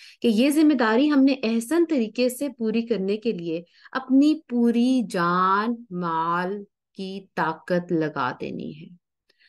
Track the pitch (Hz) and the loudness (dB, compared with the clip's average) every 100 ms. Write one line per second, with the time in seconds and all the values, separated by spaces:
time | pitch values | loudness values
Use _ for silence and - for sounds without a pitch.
0 | - - 233 208 277 294 302 262 220 226 | -20 -4 0 2 2 4 4 4 2 2
1 | 302 285 269 262 226 226 233 330 330 285 | 4 4 4 2 -2 -2 0 0 2 0
2 | 214 247 247 247 285 233 220 226 233 202 | -2 0 -2 -2 -8 -4 -2 -2 -2 -2
3 | 190 214 - 175 170 165 175 _ - 262 | -2 -2 -4 -4 -6 -6 -8 _ -10 -8
4 | 262 262 302 311 - 240 233 233 247 262 | 2 4 4 2 -4 0 2 2 2 0
5 | 202 185 170 180 185 196 226 233 240 180 | 0 -2 0 2 2 2 0 -6 -8 -6
6 | 175 165 165 175 180 208 202 _ _ - | -4 -2 -2 -2 -4 -8 -12 _ _ -14
7 | 190 196 190 - 160 160 - 180 175 165 | -12 -12 -10 -4 -4 -4 -2 -2 0 -2
8 | 151 143 127 131 143 - - 151 170 180 | -2 -2 -6 -6 -10 -10 -12 -14 -20 -20
9 | _ _ _ _ | _ _ _ _